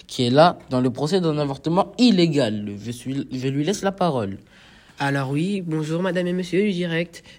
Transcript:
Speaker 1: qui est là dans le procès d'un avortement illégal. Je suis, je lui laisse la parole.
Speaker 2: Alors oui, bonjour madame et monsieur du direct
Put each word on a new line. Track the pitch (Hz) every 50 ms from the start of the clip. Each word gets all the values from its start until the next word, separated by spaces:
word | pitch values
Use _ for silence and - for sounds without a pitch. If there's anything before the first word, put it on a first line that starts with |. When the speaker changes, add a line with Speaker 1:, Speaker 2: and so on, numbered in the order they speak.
| -
Speaker 1:
qui | - - - 123
est | 120
là | 127 147 165 175 - - - -
dans | 127 127
le | 127 127
procès | 113 123 143 151 190 190
d'un | 175 160 147
avortement | 147 147 139 135 - - 156 170 185 185 190 -
illégal. | - 247 240 196 180 170 160 143 143 127 107 107 104 104 101 101 101
Je | 107 117
suis, | 120 - - 131 135 139 - - 127
je | 127 127 135
lui | 135 143 147
laisse | 170 208 -
la | 190 196
parole. | 190 - 180 170 139 123 104 98 95 - - - - - - - - - - - -
Speaker 2:
Alors | - 143 139 139 139 135 131
oui, | 143 147 165 196 208 190
bonjour | 175 165 156 156 151 151 160 170
madame | 185 185 175 180 180
et | 175
monsieur | 180 180 185 - - 180
du | 208 214
direct | 185 175 175 170 165 165 175 - - - - - -